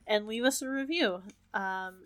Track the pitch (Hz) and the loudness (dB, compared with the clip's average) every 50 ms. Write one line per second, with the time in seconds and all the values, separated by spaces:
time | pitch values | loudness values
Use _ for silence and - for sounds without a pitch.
0 | - - 214 214 208 214 220 233 240 262 262 - 277 262 269 269 269 269 330 349 | -2 2 2 2 2 0 0 2 4 4 4 2 -2 -4 -2 -2 -2 0 0 2
1 | 277 202 180 185 185 208 - _ _ _ - 202 196 190 190 190 190 185 185 185 | 2 2 2 -2 -6 -12 -18 _ _ _ -4 -4 -2 -2 -4 -4 -6 -8 -12 -16
2 | - | -12